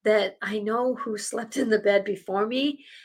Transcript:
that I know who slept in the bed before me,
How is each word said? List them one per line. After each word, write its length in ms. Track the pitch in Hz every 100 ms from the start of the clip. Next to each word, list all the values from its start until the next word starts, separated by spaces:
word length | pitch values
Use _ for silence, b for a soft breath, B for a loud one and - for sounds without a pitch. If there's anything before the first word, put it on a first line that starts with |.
that 340 | 214 214 190 -
I 180 | 202 214
know 360 | 208 226 254 254
who 220 | 233 208
slept 400 | - 226 226 277
in 120 | 240
the 100 | 214
bed 240 | 208 202
before 440 | 196 190 - 190 214
me, 360 | 254 285 285 B B